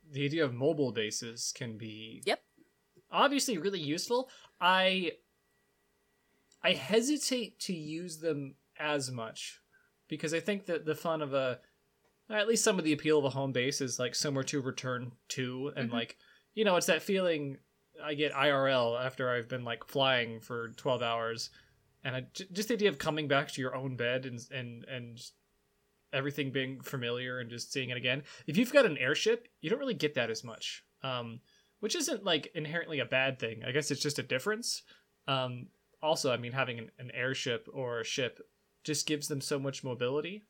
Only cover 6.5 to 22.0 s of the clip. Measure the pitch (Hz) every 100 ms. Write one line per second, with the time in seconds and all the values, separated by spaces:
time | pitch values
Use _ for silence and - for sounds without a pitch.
6.5 | _ 170 180 135 220 247 294 - 254 208
7.5 | _ - 175 151 160 180 156 160 147 139
8.5 | - _ - 151 147 131 123 113 - -
9.5 | - _ _ _ _ _ 156 160 165 165
10.5 | 202 196 160 156 151 175 160 147 139 131
11.5 | 120 _ _ _ _ _ _ _ 214 208
12.5 | 233 - 190 156 147 151 151 139 127 139
13.5 | 123 127 135 131 117 123 - 156 135 131
14.5 | 147 131 131 127 123 117 - _ - 127
15.5 | 127 139 151 120 120 117 - _ _ _
16.5 | - 214 175 - 160 - 190 180 160 143
17.5 | 135 _ _ _ 156 151 151 147 139 143
18.5 | 139 135 131 117 117 127 - 127 123 113
19.5 | 131 120 117 - 139 135 127 117 113 -
20.5 | 120 117 - 147 123 120 117 113 117 -
21.5 | - _ _ _ _